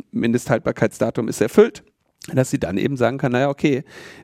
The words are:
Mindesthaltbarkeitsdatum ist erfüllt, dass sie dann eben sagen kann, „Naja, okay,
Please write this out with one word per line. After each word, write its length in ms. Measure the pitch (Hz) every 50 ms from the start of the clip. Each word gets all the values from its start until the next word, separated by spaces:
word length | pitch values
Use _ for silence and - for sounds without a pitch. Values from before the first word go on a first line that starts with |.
| - _
Mindesthaltbarkeitsdatum 1160 | - 113 113 117 117 120 - - 120 110 - 123 120 - 117 101 - - 123 113 - 127 113 -
ist 120 | - -
erfüllt, 420 | 107 120 - 214 220 226 - - _ _ _ _ _ _ _ _ - -
dass 180 | - 131 131 -
sie 80 | 143 123
dann 180 | - 80 95 98
eben 180 | - 135 143
sagen 220 | 123 117 113 135 139
kann, 140 | 147 127
„Naja, 180 | 123 123 139 143
okay, 340 | 143 - - 151 131 131 - - - - - - - -